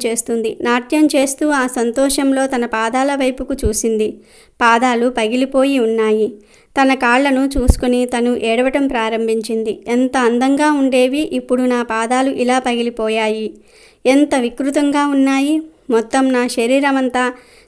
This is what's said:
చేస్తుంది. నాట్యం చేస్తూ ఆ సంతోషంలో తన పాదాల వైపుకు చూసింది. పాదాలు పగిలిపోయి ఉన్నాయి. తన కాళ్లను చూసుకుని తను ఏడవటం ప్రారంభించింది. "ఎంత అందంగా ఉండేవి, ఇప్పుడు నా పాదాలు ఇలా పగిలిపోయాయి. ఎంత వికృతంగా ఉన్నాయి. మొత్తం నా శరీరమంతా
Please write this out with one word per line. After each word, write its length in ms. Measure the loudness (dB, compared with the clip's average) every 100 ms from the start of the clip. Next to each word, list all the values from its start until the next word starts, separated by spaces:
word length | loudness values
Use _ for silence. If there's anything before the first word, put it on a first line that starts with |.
| -2
చేస్తుంది. 500 | -4 -4 -4 -4 -4
నాట్యం 460 | -2 -2 0 2 2
చేస్తూ 420 | 2 0 0 0
ఆ 180 | 0 0
సంతోషంలో 800 | -2 -2 0 0 2 0 0 0
తన 200 | -2 -4
పాదాల 480 | -2 -2 0 0
వైపుకు 400 | 0 -2 -2 -6
చూసింది. 560 | -4 -2 -2 -2 -2 -2 -6 -18 -20 -16 0
పాదాలు 480 | 2 4 2 0 0
పగిలిపోయి 680 | 0 -2 0 0 0 2 2
ఉన్నాయి. 500 | 0 0 0 0 0 -6 -20 _ _ 0
తన 120 | 2
కాళ్లను 560 | 2 2 2 2 2 0 0
చూసుకుని 480 | 2 2 0 0 0
తను 300 | 0 0 0
ఏడవటం 500 | 0 0 0 0 0
ప్రారంభించింది. 920 | -2 -2 -2 -2 -2 -2 -4 -4 -6 -2
"ఎంత 280 | 0 0 2
అందంగా 560 | 2 2 2 2 2
ఉండేవి, 480 | 2 2 2 2 0
ఇప్పుడు 420 | -4 -4 -2 0
నా 200 | 0 0
పాదాలు 480 | -2 -4 -2 0 0
ఇలా 280 | 0 0 0
పగిలిపోయాయి. 960 | 0 -2 -4 -4 -2 0 -2 -2 -6 -10 _ -20 -20 _ 2
ఎంత 280 | 2 2
వికృతంగా 720 | 0 -2 -4 -2 0 0 0 0
ఉన్నాయి. 560 | 2 2 2 0 -2 -4 -12 -2
మొత్తం 420 | 0 0 0 2
నా 140 | 0 0
శరీరమంతా 840 | -2 0 2 2 0 0 0 -2 -4 -16 -20